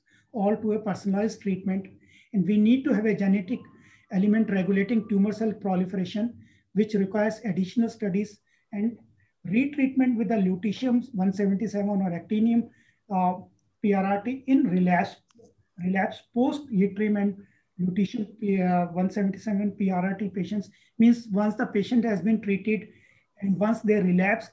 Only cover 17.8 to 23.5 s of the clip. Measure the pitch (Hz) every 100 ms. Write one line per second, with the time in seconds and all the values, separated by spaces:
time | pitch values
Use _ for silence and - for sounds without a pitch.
17.8 | 180 185 196 240 202 - 202 196 180 180
18.8 | 175 170 185 208 196 190 - 202 208 -
19.8 | 196 180 185 185 202 202 180 214 - _
20.8 | _ - 226 233 - 196 214 214 233 208
21.8 | 196 247 226 196 175 220 202 196 214 214
22.8 | - - _ _ _ - 196